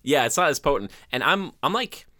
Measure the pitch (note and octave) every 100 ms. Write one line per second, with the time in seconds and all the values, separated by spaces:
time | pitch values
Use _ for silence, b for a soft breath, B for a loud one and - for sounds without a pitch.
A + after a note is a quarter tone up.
0 | B2 D3 A#2+ - F3 C3+ D3 C3 G2+ B
1 | B - A2+ G3 F#3+ - C#3 A3 B3+ -
2 | - _